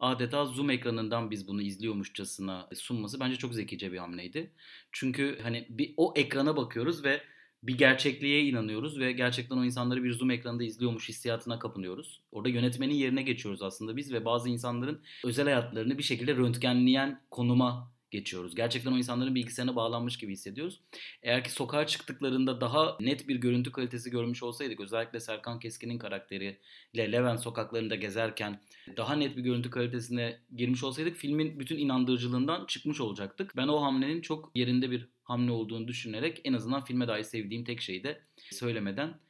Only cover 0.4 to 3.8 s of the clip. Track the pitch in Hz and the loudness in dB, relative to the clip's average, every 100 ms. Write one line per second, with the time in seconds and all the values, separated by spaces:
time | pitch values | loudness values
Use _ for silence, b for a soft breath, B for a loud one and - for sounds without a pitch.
0.4 | 139 123 143 123 123 113 110 117 110 104 | 0 0 0 2 0 -2 0 -2 -2 -6
1.4 | 95 101 101 98 110 101 95 - 98 - | -4 -2 -2 -4 -4 -4 -4 -6 -8 -6
2.4 | 98 92 - - - 120 104 131 127 127 | -6 -6 -10 -10 -6 -4 -4 -2 -2 -2
3.4 | 127 113 101 101 | -4 -4 -6 -6